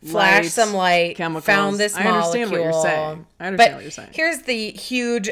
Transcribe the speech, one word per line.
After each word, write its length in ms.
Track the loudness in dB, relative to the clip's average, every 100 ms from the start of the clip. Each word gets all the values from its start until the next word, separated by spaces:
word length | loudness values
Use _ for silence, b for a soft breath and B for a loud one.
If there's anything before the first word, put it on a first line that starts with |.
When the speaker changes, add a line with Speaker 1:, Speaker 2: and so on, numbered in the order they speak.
Speaker 1:
yeah. 80 | -6
Speaker 2:
flashed 320 | 2 4 4
Speaker 1:
Light, 60 | 2
Speaker 2:
some 240 | 0 0
light, 420 | 2 2 2 2 -2
Speaker 1:
chemicals. 280 | -6 -2
Speaker 2:
found 320 | 2 2 2 0
this 180 | -2 0
Speaker 1:
I 60 |
understand 480 | 0 2 0 0 -2
what 100 | -2
you're 100 | 0
Speaker 2:
molecule. 120 | 0
Speaker 1:
saying. 440 | 0 0 -4 -8 -16 _
I 80 | -6
understand 100 | 4
Speaker 2:
But 180 | 4 4
Speaker 1:
what 60 |
you're 80 | -12
saying. 160 | -16 -12
Speaker 2:
here's 300 | -4 -4 -4
the 280 | -6 -6 -6
huge 580 | -10 -6 -4 -2 -2 -4